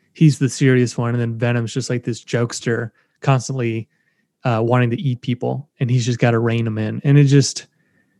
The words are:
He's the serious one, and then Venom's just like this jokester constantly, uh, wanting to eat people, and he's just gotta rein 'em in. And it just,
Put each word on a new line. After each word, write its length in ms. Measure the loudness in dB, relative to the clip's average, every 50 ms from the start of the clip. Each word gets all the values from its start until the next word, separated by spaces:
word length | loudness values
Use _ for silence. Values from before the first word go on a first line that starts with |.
| _ _ _
He's 240 | 4 4 4 4 4
the 100 | 0 -2
serious 480 | 0 0 2 2 4 4 2 0 -2
one, 140 | -4 -4 -2 -2
and 60 | -2
then 180 | -2 -4 -4 -2
Venom's 360 | -2 -2 0 -2 -2 -4 -6
just 160 | -6 -6 -4
like 140 | -6 -6 -4
this 200 | -6 -8 -8 -8
jokester 680 | -4 -2 -2 -2 -2 -4 -6 -4 -4 -4 -2 -4 -6 -10 _ _ _ _ _
constantly, 680 | 0 0 0 0 0 -4 -6 -4 -4 -4 -4 -6 -8 -10 _ _ _ _ _ _ _ _ _ _ -4
uh, 160 | -2 -2 0 0
wanting 280 | 2 2 2 2 2
to 100 | 0 -2
eat 220 | -4 -4 -4 -4 -4
people, 480 | -6 -6 -4 -4 -4 -6 -6 -8 _ _ -6
and 80 | -4 0
he's 160 | 0 0 0
just 140 | -2 -2 0
gotta 200 | 2 2 2 2
rein 280 | 0 0 0 -2 -2
'em 100 | -2 -4
in. 240 | -4 -4 -4 -6 -4 0
And 120 | 4 6
it 80 | 6 6
just, 440 | 6 6 4 4 2 -2 -10 -14 _ _ _ _ _ _ _ _ _ _ _